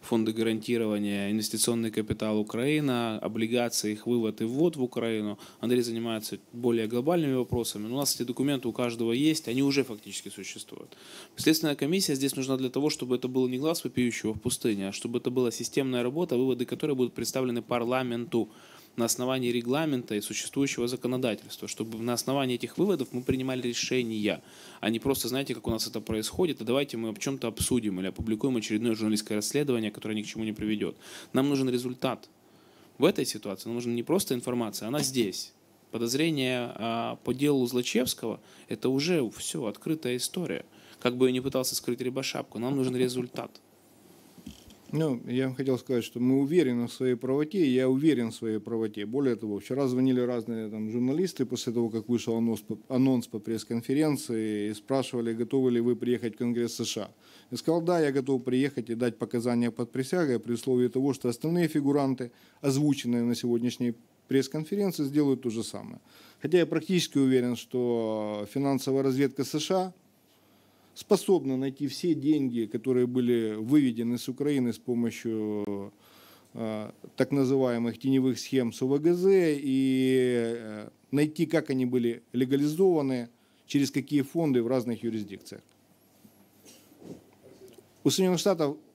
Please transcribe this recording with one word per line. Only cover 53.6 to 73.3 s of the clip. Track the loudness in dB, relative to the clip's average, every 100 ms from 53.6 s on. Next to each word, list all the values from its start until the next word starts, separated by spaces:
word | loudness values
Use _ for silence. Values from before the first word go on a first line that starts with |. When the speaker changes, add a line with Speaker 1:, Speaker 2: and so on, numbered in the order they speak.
| -4 -6 0 2 2 0 -2 -2 -2 -2 -2
Speaker 2:
и |
спрашивали, | -6 -2 -2 0 -2 -2
готовы | -2 0 2 4
ли | 4
вы | 2
приехать | 0 0 0 -2 -4
в |
Конгресс | -2 0 -2
С | -2 -6
Ш | -4
А. | -8 -12 -20 -20 -12
Я | -6
сказал: | 0 2
«Да, | 2 2
я | 4
готов | 2 2 0
приехать | 2 2 2 -2 -6
и |
дать | 0 0 -2
показания | -4 -2 2 2 2
под | 0 -6
присягой | -4 -2 0 2 0
при | 0
условии | -4 2 2 4
того, | 2 0
что | 0 -2
остальные | -2 -2 2 2
фигуранты, | 2 2 2 2 0 -4 -12 -20 _
озвученные | 0 4 4 2 2 2
на | 2
сегодняшней | 0 2 2 0 0 -2 -2 -10 _ _
пресс-конференции, | 2 2 -4 -4 0 0 0
сделают | 0 2 4 2
то | 0
же | -4
самое». | -6 -8 -12 -16 _ -20 -20 -8
Хотя | 2 4
я | 4
практически | 0 2 0 2 2
уверен, | 4 4 2 -2
что | -4 -2 0 0 0 -2 -4 -4 -4
финансовая | -2 0 0 0 2
разведка | 2 2 0 0
С | -4 -2
Ш | 0
А | 0 0 -8 _ _ _ _ _ _ _ _ _
способна | -20 2 2 4 2 4 -2
найти | -2 -2 -4
все | -2 0
деньги, | 0 2 2 2 0 -2
которые | -2 0 2 4
были | 2 4